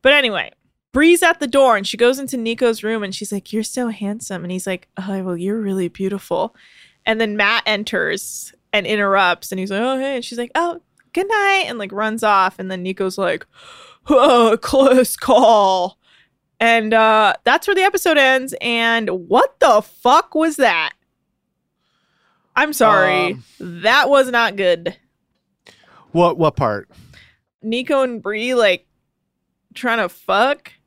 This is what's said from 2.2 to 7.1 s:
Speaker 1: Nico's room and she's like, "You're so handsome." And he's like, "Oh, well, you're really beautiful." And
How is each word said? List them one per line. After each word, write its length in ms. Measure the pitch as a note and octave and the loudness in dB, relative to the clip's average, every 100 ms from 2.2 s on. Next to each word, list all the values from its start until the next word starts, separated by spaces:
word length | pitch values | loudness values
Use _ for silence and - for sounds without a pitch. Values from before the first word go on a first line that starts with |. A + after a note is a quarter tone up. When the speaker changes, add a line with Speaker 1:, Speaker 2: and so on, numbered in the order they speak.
| C4+ B3+ | -6 -6
Speaker 1:
Nico's 440 | A3+ A#3 A#3+ A3+ | -6 -2 -2 -2
room 200 | G#3+ A3+ | -6 -6
and 120 | G3+ | -6
she's 160 | F#3+ G3+ | -10 -10
like, 200 | G3+ - | -10 -6
"You're 100 | G#3+ | -8
so 260 | G#3+ - A#3+ | -6 -6 -8
handsome." 540 | G#3 G3+ G#3+ - F#3 | -6 -8 -8 -10 -10
And 80 | F3 | -8
he's 160 | F#3 G3 | -8 -6
like, 220 | F#3 _ - | -8 _ -14
"Oh, 260 | F#3+ G3 | -8 -6
well, 140 | F#3 F3 | -6 -6
you're 240 | F#3 A3+ | -6 -4
really 280 | G3+ F#3+ F3 | -4 -4 -6
beautiful." 680 | - F#3+ G3 - F3 G3+ _ _ _ _ _ | -6 -6 -6 -6 -4 -4 _ _ _ _ _
And 160 | - | -4